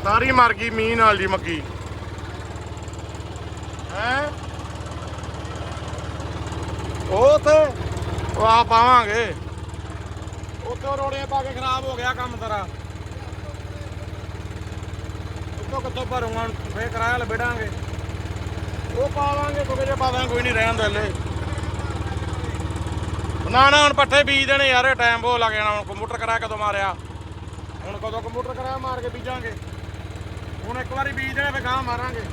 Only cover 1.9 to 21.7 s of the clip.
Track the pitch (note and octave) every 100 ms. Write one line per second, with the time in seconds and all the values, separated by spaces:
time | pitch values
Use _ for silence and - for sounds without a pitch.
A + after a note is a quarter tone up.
1.9 | - - - - - - - - - -
2.9 | - - - - - - - - - -
3.9 | F3+ A3+ C4 D4 D4+ - - - - -
4.9 | - - - - - - - - - -
5.9 | - - - - - - - - - -
6.9 | - - F#3+ B3+ D4 D4 D#4 D4+ - -
7.9 | - - - - - A3 A3+ A#3 A3+ A#3+
8.9 | B3+ G#3+ G#3+ A3 D#3 - - - - -
9.9 | - - - - - - - - A#3+ C4+
10.9 | C#4 C#4 C#4 C#4 C#4 C4+ B3+ B3+ C4 C4
11.9 | B3+ B3 B3+ B3 A#3 A3 G#3 F#3+ - -
12.9 | - - - - - - - - - -
13.9 | - - - - - - - - - -
14.9 | - - - - - - - - C4+ B3+
15.9 | B3 B3+ B3+ A#3 A3+ A3+ G#3+ - G3 A#3
16.9 | A3+ A3+ B3 A#3+ A3 A#3+ A#3+ G#3+ - -
17.9 | - - - - - - - - - -
18.9 | A#3 C#4 C#4+ C#4+ C#4+ C#4+ C#4+ C#4 C4 C4+
19.9 | C4+ C4 B3+ B3+ A#3+ B3 A3+ A3 A3+ G#3+
20.9 | G3+ G#3+ - - - - - -